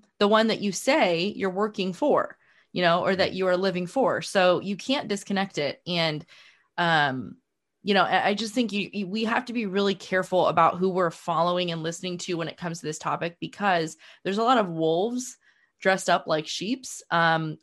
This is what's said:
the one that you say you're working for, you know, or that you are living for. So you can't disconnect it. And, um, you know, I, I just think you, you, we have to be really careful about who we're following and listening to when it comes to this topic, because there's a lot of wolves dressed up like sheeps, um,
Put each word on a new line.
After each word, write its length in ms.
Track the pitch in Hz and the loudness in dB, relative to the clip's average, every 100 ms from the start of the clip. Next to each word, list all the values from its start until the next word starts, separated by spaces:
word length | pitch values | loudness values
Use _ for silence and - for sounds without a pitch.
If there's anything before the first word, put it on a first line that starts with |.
| _ - | _ 0
the 80 | 202 | 4
one 200 | 214 226 | 4 4
that 140 | 196 | 0
you 100 | 202 | -2
say 540 | 175 - 302 202 165 196 | -4 2 2 4 2 -2
you're 240 | 214 190 | -2 -4
working 440 | 180 214 208 185 | -2 -2 -2 -4
for, 440 | 175 294 170 - - _ _ _ | -2 2 2 0 -6 _ _ _
you 100 | - | 0
know, 220 | 180 175 | 2 4
or 120 | 175 190 | 2 0
that 180 | 165 | 0
you 140 | 185 185 | 0 0
are 100 | 180 | 2
living 280 | 196 180 175 | 0 -2 -4
for. 360 | 269 196 117 | 0 0 0
So 400 | - 196 180 175 | -2 2 4 2
you 160 | 190 196 | 0 -6
can't 320 | - 277 233 | -4 -4 -2
disconnect 480 | 202 - 196 196 - | -6 -4 -4 -2 -2
it. 240 | 143 - - | -4 -4 -4
And, 400 | 175 165 151 - - - _ _ - | 0 0 -2 -8 -20 -20 _ _ -2
um, 600 | 170 160 143 131 - - _ _ _ _ | 2 4 2 0 -8 -14 _ _ _ _
you 100 | 190 196 | 0 4
know, 80 | |
I, 260 | 175 175 160 | 4 4 2
I 40 | |
just 200 | 208 220 | 0 -2
think 180 | 254 233 | -2 0
you, 180 | 202 - | -2 -4
you, 140 | 202 180 | -4 -6
we 180 | 214 220 | -4 -2
have 200 | 233 254 | -2 -2
to 80 | |
be 120 | 233 208 | -4 -2
really 300 | 190 202 196 | 0 0 -2
careful 520 | - 185 175 180 160 | -2 -2 0 2 2
about 300 | 160 165 175 | 4 4 4
who 100 | 190 | 0
we're 240 | 180 170 | 0 -2
following 600 | - - 160 175 180 180 | -2 -4 0 0 0 -2
and 120 | 165 | -4
listening 340 | 160 165 185 175 | -6 -6 -8 -8
to 160 | - 170 | -6 -6
when 120 | 160 | -6
it 80 | - | -8
comes 240 | 180 165 | -8 -8
to 60 | 151 | -8
this 140 | 156 | -6
topic, 380 | 165 147 170 - | -6 -4 -6 -8
because 560 | 160 - 202 175 160 - - - | -12 -4 0 0 0 -8 -20 -10
there's 140 | 175 202 | -6 0
a 60 | |
lot 160 | 233 254 | 2 2
of 100 | 190 | 2
wolves 680 | 165 160 165 226 247 254 - _ _ _ _ | 0 0 2 0 -4 -10 -16 _ _ _ _
dressed 280 | 190 190 - | 0 0 2
up 180 | 180 - | 2 2
like 200 | 156 151 | -2 -2
sheeps, 560 | - 185 262 - - - | -6 -4 -6 -8 -14 -2
um, 460 | 170 165 160 156 151 | 2 4 2 -2 -8